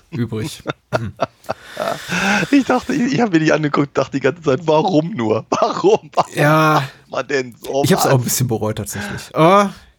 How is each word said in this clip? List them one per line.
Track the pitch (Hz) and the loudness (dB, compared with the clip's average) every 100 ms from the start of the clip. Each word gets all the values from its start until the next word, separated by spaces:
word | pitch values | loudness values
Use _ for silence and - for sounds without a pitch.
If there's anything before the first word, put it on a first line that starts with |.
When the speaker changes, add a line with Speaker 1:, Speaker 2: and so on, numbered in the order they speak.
| _ | _
Speaker 1:
übrig. | 135 117 147 151 - - - _ | -8 -6 -6 -8 -8 -10 -12 _
Hm. | - 104 - | -6 -6 -6
Speaker 2:
<laughs> | - _ - - - - - - - 175 196 208 165 | -8 _ -12 -12 -10 -8 -6 -6 -6 -4 -2 -2 2
Ich | 277 | 2
dachte, | 247 247 - | 2 0 0
ich, | - 247 | -2 0
ich | 247 | 0
habe | 233 | 0
mir | 165 | 2
die | 156 | 2
angeguckt, | 151 151 147 143 - | 2 2 0 0 -2
dachte | 127 | -2
die | 139 | 0
ganze | 135 - | -2 0
Zeit, | 147 127 160 | -2 0 2
warum | 156 156 147 165 220 | 2 4 2 0 -2
nur? | 110 110 - | 0 0 -2
<laughs> | |
Warum? | - 220 - 180 214 151 | 0 0 2 2 2 0
Warum | - - | -4 -2
Speaker 1:
Ja. | - 151 156 156 | 0 2 4 4
Speaker 2:
macht | 156 135 - _ | 2 -2 -10 _
man | 120 127 | -8 -2
denn | 139 127 - | -4 -4 -10
so | 127 135 | -6 -2
Speaker 1:
Ich | 139 | 2
hab's | 185 | 2
Speaker 2:
was? | 139 | 2
Speaker 1:
auch | 135 | 2
ein | |
bisschen | 120 - 120 | 0 -2 -2
bereut | 110 107 107 | -2 -2 -4
tatsächlich. | 101 101 101 104 - | -8 -8 -8 -10 -6
Aber | - 160 202 196 - - | 2 4 6 2 -4 -20